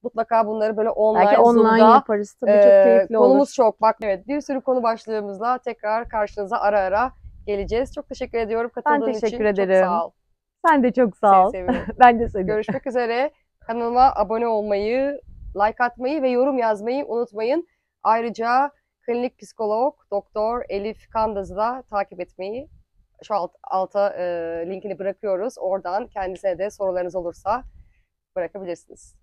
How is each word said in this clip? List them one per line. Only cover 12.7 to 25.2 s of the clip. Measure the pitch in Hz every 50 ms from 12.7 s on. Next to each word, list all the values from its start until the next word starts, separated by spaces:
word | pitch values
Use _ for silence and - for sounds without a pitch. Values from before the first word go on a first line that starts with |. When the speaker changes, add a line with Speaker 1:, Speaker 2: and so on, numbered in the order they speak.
| 208 269 _
Speaker 1:
üzere. | 269 226 247 240 226 233 240 269 302 _ _ _ _ _ _
Kanalıma | _ - 226 240 233 233 240 247 262 269 -
abone | - 214 185 226 226 240
olmayı, | 233 226 214 208 214 202 196 208 214 240 262 269 285 285 262 _ - - - - - -
like | 190 202 220 214 - 247
atmayı | 240 240 226 254 262 302 320
ve | 262 254
yorum | 247 247 262 285 277 254
yazmayı | 233 226 214 196 208 233 254 277 285
unutmayın. | - 220 233 247 233 202 208 220 240 285 339 349 _ _ _ _ _ _ _
Ayrıca | - 196 220 233 233 233 208 - 226 233 240 262 277 285 _ _ _ _ _ _ _
klinik | - 240 240 247 254 _ _
psikolog | 208 - _ - 220 208 214 220 254 302 294 _ _ _
doktor | 202 202 _ _ _ 214 214 220 240 247 - -
Elif | 180 202 202 220 214 - _ _
Kandaz'ı | - 226 220 226 214 196 190 175 185
da | 196 214 233 240 262 247 _
takip | 214 202 196 _ 196 180
etmeyi, | 180 _ _ - 185 196 220 254 294 _ _ _ _ _ _ _ _ _ _ _
şu | - - 214
alt-, | 196 170 180 _ _
alta, | - - - 190 190 180 - 202 202 202
e, | - - 180 175 175 170 165 165 165 170 170 175
linkini | 196 190 185 208 190 151
bırakıyoruz. | 180 196 190 _